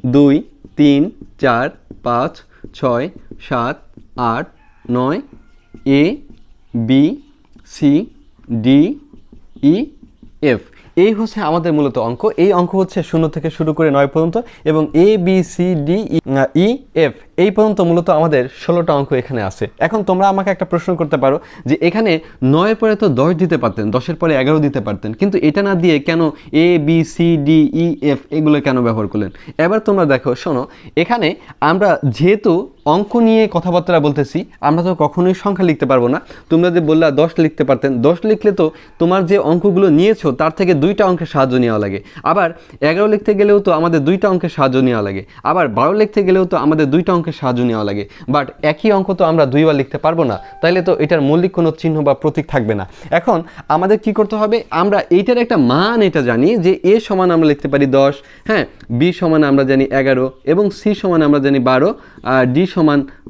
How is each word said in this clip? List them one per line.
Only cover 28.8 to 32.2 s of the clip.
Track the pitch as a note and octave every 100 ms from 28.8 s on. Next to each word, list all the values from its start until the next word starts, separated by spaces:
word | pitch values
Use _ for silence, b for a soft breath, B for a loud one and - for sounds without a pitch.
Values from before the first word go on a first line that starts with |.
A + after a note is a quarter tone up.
ব্যবহার | A#2 A2 G2+
করলেন? | G#2+ F#2+ B B -
এবার | E3 A3
তোমরা | G#3+ G3
দেখো, | D#3 C3 D3
শোনো, | E3 F3+ C3 C#3 B D3 -
এখানে | F3 A#3+ E3 - B -
আমরা | C#3+ F#3 G3+ D#3+
যেহেতু | C#3 A2+